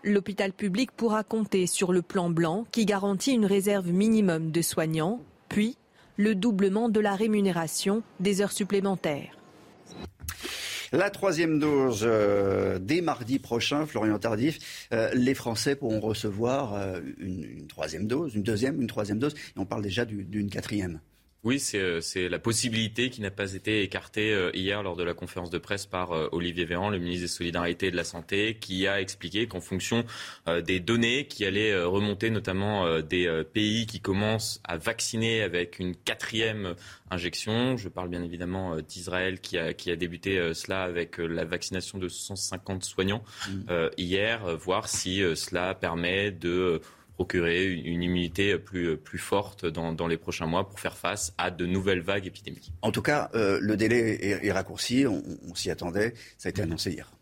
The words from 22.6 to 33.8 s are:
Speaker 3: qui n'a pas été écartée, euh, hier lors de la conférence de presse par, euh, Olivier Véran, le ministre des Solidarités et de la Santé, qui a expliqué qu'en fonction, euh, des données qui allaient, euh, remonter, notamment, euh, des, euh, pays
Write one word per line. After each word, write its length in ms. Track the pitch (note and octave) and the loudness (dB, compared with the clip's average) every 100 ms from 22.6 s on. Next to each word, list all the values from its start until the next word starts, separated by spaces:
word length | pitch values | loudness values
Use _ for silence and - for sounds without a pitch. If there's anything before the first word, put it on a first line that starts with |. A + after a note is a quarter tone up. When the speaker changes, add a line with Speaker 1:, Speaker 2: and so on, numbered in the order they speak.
| B2 A2 A2 - B2+ | 0 0 -2 0 -2
Speaker 3:
qui 100 | B2+ | -2
n'a 120 | G2+ | -6
pas 220 | G2 G2+ | -4 -6
été 280 | F#2+ A2 G#2+ | -4 0 2
écartée, 500 | F#2+ G2 - - G#2+ | 0 -4 -6 -2 0
euh, 200 | G#2 F2+ | 2 0
hier 300 | - F#2 G2+ | 0 -2 -2
lors 100 | G2 | -2
de 80 | F2 | -2
la 100 | F2 | -2
conférence 380 | E2+ F2+ F#2 F2 | -4 -8 -8 -6
de 80 | E2+ | -6
presse 280 | - G2+ - | -4 -6 -4
par, 260 | F#2 F2+ | -4 -2
euh, 160 | E2 D#2 | -2 0
Olivier 340 | E2+ F2 E2+ | -2 -2 -2
Véran, 240 | E2 F2 G2+ | -2 0 0
le 120 | G2 | -2
ministre 220 | F2 F2 | -2 -4
des 40 | F2 | -4
Solidarités 640 | - E2+ F2 E2+ E2+ F#2+ | -4 -2 0 -2 0 0
et 20 | |
de 60 | F2 | -2
la 80 | |
Santé, 540 | E2+ F2 E2 G2 G#2+ A2 | -4 -8 -4 0 0 -2
qui 260 | - F#2 F#2+ | -6 -2 0
a 140 | G2+ | 0
expliqué 480 | F#2 - F2+ G2 A2+ | -2 -6 -4 -2 -2
qu'en 120 | F#2 | -4
fonction, 440 | - F#2+ - A#2 A#2 - - - - | -4 -4 0 0 0 -8 -14 -6 0
euh, 160 | E2+ | 0
des 160 | E2+ F#2 | 2 0
données 480 | F2 A#2 A#2 C3 C#3+ | 2 2 4 2 -2
qui 180 | - | -2
allaient, 280 | G2 G2 G#2+ | 0 2 2
euh, 160 | G2 F2 | 2 2
remonter, 420 | G2 G#2 G2+ A2+ | 2 0 0 0
notamment, 560 | G#2+ F#2+ F#2+ G2+ G#2 F2 | 0 0 0 0 2 2
euh, 160 | D#2+ | 2
des, 240 | D2+ F2+ F2 | 0 0 2
euh, 160 | D#2+ | 0
pays 440 | D#2 G#2+ G#2+ A2+ | -2 0 2 2